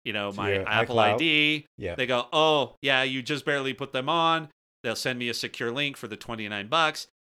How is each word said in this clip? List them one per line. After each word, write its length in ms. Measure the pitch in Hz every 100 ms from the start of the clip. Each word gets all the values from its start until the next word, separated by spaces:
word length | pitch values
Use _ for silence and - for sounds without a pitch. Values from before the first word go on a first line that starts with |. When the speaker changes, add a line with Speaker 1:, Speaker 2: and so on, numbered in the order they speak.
Speaker 1:
you 80 | -
know, 180 | 107 101
Speaker 2:
To 60 | 101
Speaker 1:
my 160 | 98
Speaker 2:
your 160 | 98 98
Speaker 1:
Apple 260 | 107 113 117
Speaker 2:
iCloud. 160 | 107
Speaker 1:
I 20 | 110
D. 500 | 160 151 151 151 - -
Speaker 2:
Yeah. 180 | 98 85
Speaker 1:
They 100 | 123
go, 220 | 123 123
"Oh, 440 | 156 156 151 123 -
yeah, 220 | 135 135
you 200 | 131 131
just 220 | 120 147
barely 300 | 156 143 135
put 160 | 131 135
them 180 | 131 131
on." 420 | 170 165 160 156 _ _ _
They'll 120 | 123
send 240 | 110 139 123
me 120 | 120
a 40 |
secure 360 | 117 117 - 117
link 260 | 123 143 139
for 120 | 117
the 80 | 104
twenty-nine 500 | - 113 107 104 104
bucks. 380 | 156 156 151 - _